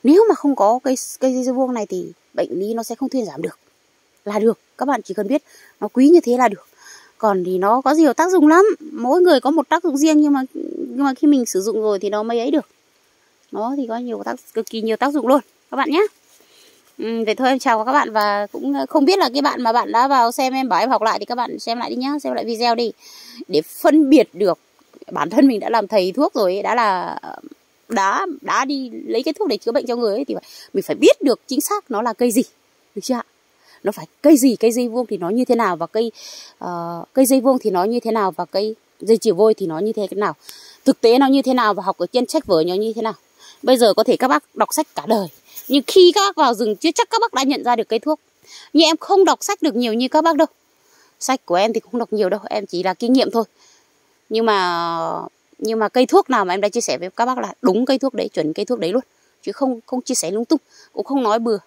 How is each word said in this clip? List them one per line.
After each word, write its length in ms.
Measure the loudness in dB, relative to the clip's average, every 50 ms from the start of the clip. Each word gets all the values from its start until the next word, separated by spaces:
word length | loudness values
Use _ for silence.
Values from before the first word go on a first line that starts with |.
Nếu 220 | 6 6 6 6 6 4
mà 60 | 2
không 220 | 2 0 -2 0
có 220 | 2 2 2 2 0 _
cây, 100 | -2 -4 -4 -6 -14 -8 -2
cây 240 | -2 -2 -2 -2 -4
dây 100 | -4 -2
vuông 200 | -2 -2 -2 -2
này 120 | -6 -6
thì 260 | -6 -8 -8 -8 -10 -14 _ _ _ _
bệnh 260 | -6 -4 -4 -4 -6
lý 140 | -6 -4 -6
nó 80 | -6
sẽ 120 | -6 -8 -6
không 140 | _ -6 -4
thuyên 180 | -4 -4 -4
giảm 160 | -6 -8 -8
được 160 | -10 -10 -10 _ _ _ _ _ _ _ _ _ _ _ _ _ _
là 140 | -6 -2 0
được. 200 | 2 0 0 _ _ _ _ -6
Các 80 | -4
bạn 160 | -2 -2 -4
chỉ 120 | -4 -8 -8
cần 140 | -6 -4 -2
biết 140 | -2 -2 _ _ _ -20 -20 _ _ _
nó 80 | -12 -4
quý 200 | _ 4 6 8
như 120 | 8 6
thế 160 | 6 2 0
là 120 | 2 2 0
được. 180 | 0 -4 _ _ _ _ _ -20 -20 -20 _ _ _ _
Còn 260 | 0 0 0 0 -2
thì 140 | -2 -2 0
nó 220 | 2 2 2 2
có 100 | 2 2
nhiều 220 | 2 4 4 4
tác 180 | 4 2 0 2
dụng 180 | 4 4 6 6
lắm. 160 | 6 6 6 4 2 -2
Mỗi 400 | -10 -14 -10 -6 -2 0 0 2
người 200 | 4 4 4 4
có 100 | 2 2
một 180 | 0 0 0 _
tác 160 | -2 0 0
dụng 120 | -2 0
riêng, 240 | 2 2 4 4 4
nhưng 120 | 4 4
mà, 80 | 2 0 -2 -6 _ -14 -12 -12 -10
nhưng 300 | -10 -12 -10 -4 -2 -2
mà 100 | -2 0
khi 120 | 2 2
mình 200 | 4 4 4 0
sử 140 | -2 -4 -4
dụng 220 | -2 -2 -4 -2
rồi 160 | -2 -2 -2 -2
thì 120 | -2 -4
nó 120 | -4 -4
mới 160 | -4 -2 -4 -2
ấy 120 | -2 0
được. 160 | -2 -2 -2 _ _ _ _ _ _ _ _ _ _ _ _ _ _ _ _ _
Nó 220 | -10 -8 -6 -6 -4
thì 100 | -6 -6 -6
có 80 | -8
nhiều 260 | -8 -8 -8 -10 -8 -8
tác, 120 | -10 -10 -10 _ -10 _
cực 120 | -8 -8
kỳ 160 | -8 -8 -6
nhiều 140 | -4 -4 -2
tác 160 | -2 -2 -2
dụng 140 | -2 -2 2
luôn 140 | 2 2 2 2 _ _ _ _ _
các 60 | -4
bạn 140 | -4 -2 0
nhé. 160 | 2 0 0 0 _ _ _ _ _ _ _ _ _ _ _ _ _ _ _ _ _ -10
Ừ, 260 | -8 -6 -4 -4 -2
vậy 100 | -2 -2
thôi, 140 | 0 0 0
em 100 | 0 0
chào 260 | 0 0 0 0 0
các 80 | 0
bạn. 200 | 0 0 0 0
Và 340 | 0 0 0 0 0 -2 -4 -6
cũng 220 | -8 -8 -6 -4 -4 -4 -4 0
không 160 | 0 2 4
biết 140 | 4 2 2
là 120 | 0 0
cái 100 | 0 0
bạn 200 | -2 -2 -2 0
mà 100 | -2 0
bạn 200 | 0 0 -2 0
đã 160 | 0 0 2 2
vào 240 | 4 2 2 2
xem 200 | 0 -2 -4 -2
em 160 | -2 -4 -2 -2
bảo 120 | 0 0
em 100 | 0 0
học 120 | 0 0
lại 160 | 0 0 -2 -2
thì 60 | -6
các 100 | -8 -6
bạn 240 | -6 -6 -6 -8 -10
xem 200 | -8 -8 -6 -6
lại 120 | -6 -8
đi 60 | -6
nhá, 160 | -6 -4 -4 -6 -6
xem 120 | -6 -6 -6
lại 100 | -4 -4
video 300 | -6 -4 -2 0 0 0
đi 180 | 0 -2 -6 -6 _ -20 -20 -20 -20 -20 -20 -20 -20 -10 -2
để 140 | -2 -2
phân 480 | -2 -2 -14 0 2 4 4 6 6 6
biệt 180 | 6 6 4 _
được. 260 | -2 -2 0 0 0 _ _ _ _ _ _ _ _ -20 -20 -10
Bản 180 | -6 -6 -6 0
thân 180 | 2 4 4 4
mình 120 | 4 0
đã 100 | -4 -2
làm 180 | -2 -2 -2 0
thầy 240 | 0 0 0 0
thuốc 220 | 0 0 -2 0 _
rồi 200 | 0 0 0 0
ấy, 80 | -2
đã 120 | -2 -2 0
là, 440 | 0 0 0 0 -2 -4 -6 -10 -10 -12 -14 -16 -16 -18 -20 -20 _ _ _ _ _ _ _
đã, 380 | -4 -2 0 0 0 -2 -4 -6 -8 -10
đã 240 | -6 -4 -2 -2 -2
đi 260 | -2 -4 -6 -8 -10 -12 -14 -8
lấy 160 | -4 -4 -2
cái 120 | -2 -4 -4
thuốc 140 | -4 -4 -4
để 80 | -4
chữa 160 | -4 -4 -2
bệnh 140 | -2 -2 -2
cho 100 | -2 -4
người 180 | -2 0 -2 -2
ấy, 100 | -2 -4
thì 100 | -6 -8 -10 -10 -16 -20 -20 -20 _
mình 100 | -6 -6
phải 140 | -4 -4 -2
biết 260 | 4 4 4 4 _
được 180 | 2 0 0 _ _
chính 140 | -6 -6 -4
xác 300 | -4 -4 -6 -6 _ _
nó 120 | -6 -2
là 100 | -2 -4
cây 180 | -2 0 0 2
gì, 120 | 2 0 -2 -2 _ _ _ _ _ _ _ _ _
được 80 | -12 -6
chưa 100 | -6 -6
ạ? 80 | -6 -6 _ _ _ _ _ _ _ _ _ _ _
Nó 100 | -8 -8
phải 140 | -6 -6 -16 _ _ _
cây 140 | 6 6 6
gì, 200 | 6 6 2 2
cây 160 | 2 0 0
dây 160 | 0 0 -4 -2
vuông 180 | -4 -6 -6
thì 100 | -6 -6
nó 120 | -6 -4 -2
như 160 | -2 -2 0
thế 100 | 0 0
nào, 220 | 0 2 -2 -2
và 100 | -4 -6
cây, 260 | -4 -4 -4 -4 -4 _ -12 -20 -20 -20 -20 -20 -20 _ _
ờ, 460 | -10 -10 -8 -8 -8 -10 -10 -12 -14 _
cây 140 | _ 2 2
dây 140 | 4 4 2
vuông 180 | 4 2 0 2
thì 120 | 0 -2
nó 140 | 0 0 0
như 160 | 0 -2 -2
thế 100 | -2 -2
nào, 200 | -2 0 -2 -2
và 140 | -2 -6 -10
cây 300 | _ -4 -4 -4 -4 -6 _ _ _ _ _
dây 160 | 2 2 2
chìa 160 | 2 4 0
vôi 220 | 2 4 4 4 4
thì 120 | 2 -2
nó 120 | -6 -4 -4
như 140 | -4 -4
thế 140 | -4 -4 -6 -6
nào, 240 | -4 -4 -4 -4 -4 _ _ -20 -20 -20 -20 -20 _ _ _
thực 160 | -2 0 _
tế 180 | 4 4 6 6
nó 80 | 4
như 160 | 4 4 2
thế 120 | 2 0 0
nào, 200 | 0 0 0 -2
và 80 | -2
học 160 | -4 -6 -4 -4
ở 80 | -8 -4
trên 160 | -2 -2 -2 0
sách 180 | -4 -4 0
vở 160 | 2 2 2 2
nó 80 | 0 -2
như 180 | -2 -4 -4
thế 100 | -4 -4
nào. 120 | -6 -6 -6 _ _ _ _ _ -20 -20 -20 _
Bây 140 | 2 2 4
giờ 180 | 6 6 4 4
có 100 | 4 2
thể 120 | 2 2
các 120 | 2 2 0
bác 160 | 0 0 _ _ _
đọc 140 | -4 -4 -2 -2
sách 120 | -4 -4 _ _
cả 80 | -12 -2
đời, 200 | -2 -2 -2 -2 -6 -12 _ _ _ -20 -20 -6 0
nhưng 140 | 0 0 0
khi 260 | 4 6 8 8 8 6
các 60 | 4
bác 160 | 0 0 2
vào 180 | 2 2 2 2
rừng 220 | 0 -2 -4 -2
chưa 140 | -2 -2 -2 0
chắc 160 | 0 -2 _
các 100 | 0 -2
bác 140 | -2 -2 -2
đã 80 | -2
nhận 220 | 0 0 -2 -2 0
ra 120 | -2 0
được 120 | -2 -2 _
cây 100 | -4 -4
thuốc. 220 | -2 -4 -4 _ _ _ _ _ _ _ -20 -20 -20 _
Nhưng 140 | 2 2 4
em 100 | 4 2
không 280 | -2 -2 0 4 4 4
đọc 140 | 4 2 0 -4
sách 180 | -8 -6 _
được 120 | -2 -2 0
nhiều 200 | 0 -2 -2 -2
như 140 | -2 -2 0
các 160 | 0 2 2
bác 120 | 2 2
đâu. 100 | 2 0 0 _ _ _ _ _ _ _ _ _ _ _ _ _ _
Sách 260 | -4 -4 -4 -4 _
của 80 | -2 0
em 180 | 2 2 0
thì 80 | 0 -4
không 180 | _ -6 -6 -6
đọc 140 | -6 _
nhiều 160 | -2 -2 0 -2
đâu, 120 | -2 -4 -6 -6
em 160 | -6 -6 -6
chỉ 160 | -6 -8 -4
là 120 | -4 -4 -4
kinh 180 | _ 0 2
nghiệm 180 | 2 2 2 2
thôi. 140 | 0 -2 -4 _ _ _ _ _ _ _ _ _ _ _ _ _ _ _ _ _
Nhưng 180 | -4 0 0
mà, 520 | 2 2 0 0 -2 -2 -2 -4 -4 -4 -4 -6 -6 -6 -8 -10 -14 _ _ _ _ _ -10
nhưng 200 | -6 -4 -2 -2
mà 100 | -2 0
cây 180 | 2 0 0
thuốc 240 | 4 4 2 2 2
nào 140 | -2 0 0
mà 100 | 0 -2
em 60 | -2
đã 80 | -2 -2
chia 120 | -2 -4
sẻ 180 | -4 -4 -4 -6
với 120 | -6 -10
các 160 | _ -2 -2
bác 120 | -2 -2 -4
là 160 | -6 -8 -10 _
đúng 240 | 0 0 2 2 0
cây 120 | 0 0 0
thuốc 160 | -2 -4 -4
đấy, 140 | -4 -8 -4
chuẩn 240 | _ -4 -4 -4
cây 120 | -4 -6 -4
thuốc 140 | -4 -4 -4
đấy 140 | -2 -2
luôn. 100 | -2 -2 -4 _ _ _ _ _ _ _
Chứ 100 | -12 -12
không, 280 | -6 -4 -4 -4 -4 -6 _
không 160 | -8 -8 -8
chia 120 | -6 -6 -6
sẻ 160 | -4 -4 -4
lung 140 | -4 -4 -2
tung, 160 | _ -4 -4 _ _ _ -20 -20 _
cũng 120 | _ -10 -8
không 180 | -4 -4 -2
nói 160 | 0 0 0 0
bừa. 200 | 0 -2 -4 -4 _